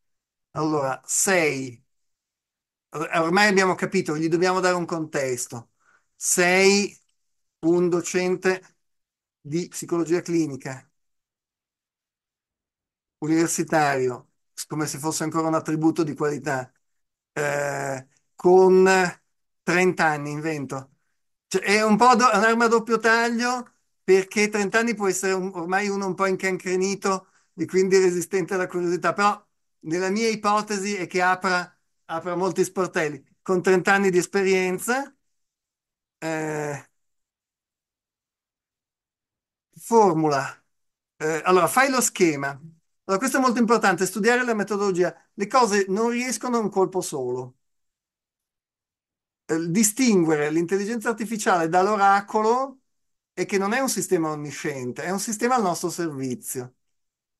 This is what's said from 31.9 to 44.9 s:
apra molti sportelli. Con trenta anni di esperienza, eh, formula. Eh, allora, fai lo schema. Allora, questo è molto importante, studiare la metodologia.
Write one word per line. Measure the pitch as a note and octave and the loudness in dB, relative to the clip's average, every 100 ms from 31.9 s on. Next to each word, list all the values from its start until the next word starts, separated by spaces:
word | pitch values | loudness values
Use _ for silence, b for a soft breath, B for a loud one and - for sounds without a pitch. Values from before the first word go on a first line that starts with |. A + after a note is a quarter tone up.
| _ - | _ -10
apra | E3 F3 F3 | -8 -6 -2
molti | F#3+ F3+ | -2 0
sportelli. | F3+ - F3 F3+ D3+ D3 _ _ | -2 -2 -4 -2 -4 -6 _ _
Con | - F#3 | -4 0
trenta | F3+ F#3 E3+ | 2 2 4
anni | G3 G3 | 2 4
di | F3+ | 2
esperienza, | E3 G3 F#3+ F#3+ F#3 F#3 - B3+ C#4+ _ _ _ _ _ _ _ _ _ _ - | 0 -2 0 0 0 -4 -4 -4 -4 _ _ _ _ _ _ _ _ _ _ -12
eh, | D#3+ D#3+ D#3 D3+ D3 C#3+ - _ _ _ _ _ _ _ _ _ _ _ _ _ _ _ _ _ _ _ _ _ _ _ _ _ _ _ _ - | -6 -6 -4 -6 -6 -8 -12 _ _ _ _ _ _ _ _ _ _ _ _ _ _ _ _ _ _ _ _ _ _ _ _ _ _ _ _ -16
formula. | - A3+ G3+ D#3+ D#3 C#3 C3+ - _ _ _ _ _ - | 0 4 4 4 0 0 -4 -10 _ _ _ _ _ -8
Eh, | D#3 D#3+ | -4 -2
allora, | F#3 F#3 E3 | 2 2 4
fai | - C4+ | 2 2
lo | C4 | 2
schema. | - - F3 C#3+ C#3 | -2 0 0 0 -6
Allora, | C#3 E3 - _ _ - G3 | -10 -18 -20 _ _ -4 -2
questo | C4+ C4+ | 0 0
è | |
molto | B3+ A#3 | 0 2
importante, | A3 A#3 A3 - F#3 | 2 2 2 0 -2
studiare | A3 G#3 B3 | -2 0 0
la | B3+ | 0
metodologia. | G#3+ G3+ A3+ G3+ | -2 -2 -2 -2